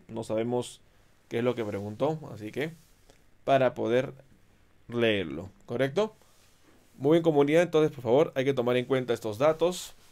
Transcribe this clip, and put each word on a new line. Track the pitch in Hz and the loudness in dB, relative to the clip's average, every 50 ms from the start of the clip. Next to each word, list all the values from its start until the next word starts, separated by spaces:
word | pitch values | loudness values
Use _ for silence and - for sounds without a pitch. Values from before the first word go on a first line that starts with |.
| - - | -14 -14
No | 117 113 113 | -12 -10 -8
sabemos | - 110 110 113 120 123 123 120 - - - _ _ - _ _ _ _ _ _ - | -4 -4 -2 -2 -2 -2 -4 -4 -6 -10 -20 _ _ -20 _ _ _ _ _ _ -8
qué | - 117 | -4 -2
es | 117 | 0
lo | 123 120 | 0 -2
que | 117 113 | -2 -4
preguntó, | 104 95 98 101 104 107 107 139 147 160 156 147 - - | -6 -6 -6 -8 -8 -6 -4 -2 -2 -2 -4 -8 -12 -14
así | 104 107 107 | -12 -12 -10
que | - 117 139 165 165 - - _ _ _ _ _ - _ _ _ _ _ - | -8 -6 -8 -8 -8 -12 -20 _ _ _ _ _ -20 _ _ _ _ _ 0
para | - 139 135 131 123 120 | 2 2 4 4 2 0
poder | - 110 110 117 123 131 139 - - - _ _ _ _ _ _ _ _ _ _ _ _ - | -2 -2 0 0 0 0 -2 -6 -16 -20 _ _ _ _ _ _ _ _ _ _ _ _ -10
leerlo, | - 120 117 113 107 101 92 78 67 78 90 98 - _ _ - | -4 0 2 2 2 0 -2 -4 -6 -10 -10 -12 -16 _ _ -8
¿correcto? | 117 120 131 139 135 185 214 220 - _ _ _ _ _ _ _ _ _ _ _ _ _ _ _ _ - | -4 -2 -2 -2 0 -2 -2 -4 -4 _ _ _ _ _ _ _ _ _ _ _ _ _ _ _ _ -2
Muy | 123 143 160 | 2 4 4
bien, | 170 160 | 4 4
comunidad, | 165 151 143 143 143 151 165 | 4 4 4 4 4 4 4
entonces, | 180 170 170 156 156 151 | 4 4 2 2 2 2
por | 151 131 120 | 0 -4 -2
favor, | 117 113 143 165 165 - | 2 4 4 4 2 0
hay | 139 131 | -2 0
que | 135 139 | 0 0
tomar | 131 120 120 123 127 | 0 0 0 0 0
en | 123 | 0
cuenta | 123 135 131 127 123 120 | 0 0 0 0 0 -2
estos | 113 - 113 107 104 | -2 -4 -6 -4 0
datos. | 139 156 160 156 165 175 180 180 - - - - - - | 2 2 2 2 0 -2 -2 -2 -10 -14 -18 -20 -20 -20